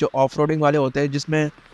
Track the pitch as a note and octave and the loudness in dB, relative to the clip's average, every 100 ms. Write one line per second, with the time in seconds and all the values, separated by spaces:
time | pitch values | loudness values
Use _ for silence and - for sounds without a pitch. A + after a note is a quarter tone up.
0 | D3 C3+ C3+ - D3+ D#3 D3 D3+ C3+ C#3+ | -2 2 0 2 0 2 2 2 0 0
1 | C#3+ C#3 C#3 D#3 D3+ - - | -2 -2 -2 -2 -2 -6 -20